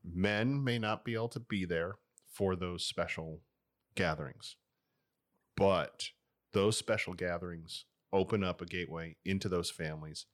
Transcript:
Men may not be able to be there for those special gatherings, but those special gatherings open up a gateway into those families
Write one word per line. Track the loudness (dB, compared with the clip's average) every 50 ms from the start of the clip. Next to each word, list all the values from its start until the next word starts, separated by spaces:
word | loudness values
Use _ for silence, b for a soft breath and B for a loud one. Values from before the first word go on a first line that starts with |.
| _
Men | -6 0 2 4 4 4 4 2 2 2 2 2
may | 0 0 0
not | 2 0 0 -2 -2
be | -4 -2
able | -2 -2 -2
to | -4 -8
be | -6 _ 0 0 0
there | 2 2 0 0 0 -4 -10 _ _ _ -20 _ -20
for | -4 0 2 2 2
those | 2 0 -4 -2 -4 -4
special | -4 -2 -2 -2 -2 -2 -6 -6 -8 -10 -12 _ _ _ _ _ _ _ _ _ _ _
gatherings, | 0 2 2 2 0 -4 -8 -10 -12 -16 -16 -16 _ _ _ _ _ _ _ _ _ _ _ _ _ _ _ _ _ _ _ _
but | 4 6 6 6 4 2 -2 -6 _ -10 -10 -10 _ _ _ _ _ _ _ 2
those | 4 4 4 4 2
special | 2 0 0 0 0 -4 -4
gatherings | -4 -2 -2 -2 -2 -4 -6 -8 -10 -10 -12 -12 -14 -14 _ _ _ _ _ 2
open | 2 4 4 4 2 2
up | 2 0 -2
a | -6 -6
gateway | -4 -4 -4 -4 -6 -8 -8 -8 -10 _ _
into | -2 -2 0 0 0
those | 0 0 0 -2
families | -4 -4 -6 -6 -4 -6 -8 -10 -10 -12 -14 _